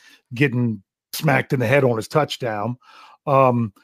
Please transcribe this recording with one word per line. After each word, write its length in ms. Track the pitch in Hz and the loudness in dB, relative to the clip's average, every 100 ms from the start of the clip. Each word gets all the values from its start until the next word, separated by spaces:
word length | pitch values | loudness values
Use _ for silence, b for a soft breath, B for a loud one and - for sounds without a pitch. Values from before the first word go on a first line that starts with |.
| b b _ | b b _
getting 480 | 117 143 123 120 104 _ _ _ | -2 0 0 -2 -4 _ _ _
smacked 400 | - 151 131 - | -4 0 0 0
in 80 | 135 | -2
the 60 | 113 | 2
head 180 | 143 | 2
on 120 | 131 113 | 2 0
his 120 | - | -2
touchdown. 680 | 156 139 - 120 104 110 123 b b b b 151 | -2 -2 -4 -6 -4 -6 -8 b b b b 0
Um, 460 | 135 131 120 110 - | 4 4 2 -2 -8